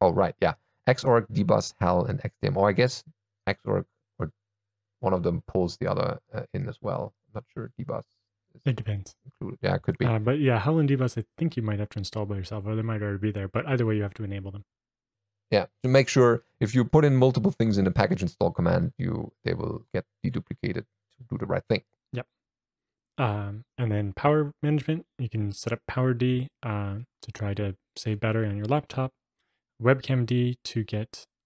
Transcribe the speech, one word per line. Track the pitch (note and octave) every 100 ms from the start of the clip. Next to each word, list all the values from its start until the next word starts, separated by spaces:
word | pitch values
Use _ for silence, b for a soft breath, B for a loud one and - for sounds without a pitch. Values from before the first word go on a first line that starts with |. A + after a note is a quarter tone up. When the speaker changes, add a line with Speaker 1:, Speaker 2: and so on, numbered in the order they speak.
Speaker 1:
Oh, | F#2+
right, | F2+ F2+ -
yeah. | E2+ - _ _ -
Xorg, | B2+ C3+ A#2 G2+
D-Bus, | G2+ G2+ G#2+ - -
hal, | F2+ F2+ -
and | F#2+
X | - -
D | G2+
M. | A#2
Or | G2+
I |
guess | G2 B2 - - - _ _ -
Xorg | G2 - G2 - _ _ -
or | D2+ - _ _ _ _ _ _
one | F#2
of | F#2
them | F2 E2+ -
pulls | F#2+ F2 -
the | F#2
other, | F#2+ F#2+ - _
uh, | A#2+ A#2+
in | - C3
as | -
well. | A2 - - _ _
I'm |
not | G#2+ -
sure | - A2 -
D-Bus | - A2+ - _ _ _ _
is | _
Speaker 2:
It | C3+ B2
depends. | G#2+ G#2 G2 - C3+
Speaker 1:
included. | - G2 -
Yeah, | F#2+
it | F#2+
could | - -
be. | A#2+
Speaker 2:
Uh, | A2
but | A2 D3
yeah, | C3+ A#2
hal | A#2+ D#3+
and | C#3+
D-Bus, | C3+ B2+ -
I | - -
think | E3 B2
you |
might | G#2+ G2+
have | G#2
to | G#2+
install | F#2 A2
by | G2+ G2+
yourself, | F2+ G#2 G2+
or |
they | A2
might | A2 A2
already | G#2 G2
be | G#2+
there. | G2+ G2
But | A2 D3
either | C3
way, | A2+ G#2+
you |
have | G2+
to | -
enable | G#2 G2 G2
them. | G2 - _ _ _ _ _ _ _ -
Speaker 1:
Yeah, | G#2 F2+ _
to | B2+
make | C3+ C3
sure | C3+ B2 A#2 _ -
if | A2 B2
you |
put | A#2 D#3
in | D3 C3
multiple | C3 B2 G#2
things | - A2+ G2+
in |
the | F#2+
package | F2+ G2 F#2+
install | F2 - F2
command, | - F2 F2+ F2 -
you, | F2+ F2 - _
they | -
will | E2+ A2+ A2 -
get | F#2 - _
deduplicated | - A2+ - - - G2
to | G2+ _ _ - A#2+
do | -
the | F#2+
right | F#2 -
thing. | A2 - _ _
Speaker 2:
Yep. | A#2+ - _ _ _ _ _ _ _ _ -
Um, | B2 G#2 G2+ G#2 - -
and | A#2
then | G#2 G2+
power | - C#3+ D3+ D3 -
management, | D3 D3+ - D#3+ - -
you | A#2+
can | A2+ G2+
set | G2+ -
up | A#2 -
power | - B2+
D, | A#2+ B2+ B2+ C3 _
uh, | A#2 G#2 G2+ G2 A#2+ _
to | -
try | - G2+
to | G2 G2+ F#2+ _ -
save | A2 G#2
battery | A2 A2 G#2+
on | G2+
your | G#2+
laptop. | D3 - - C3 _ _ _ _ _ _ -
Webcam | A#2 C3 - C3
D | A2+ B2 B2 B2
to | - A#2
get, | G#2+ G#2+ A2 - - _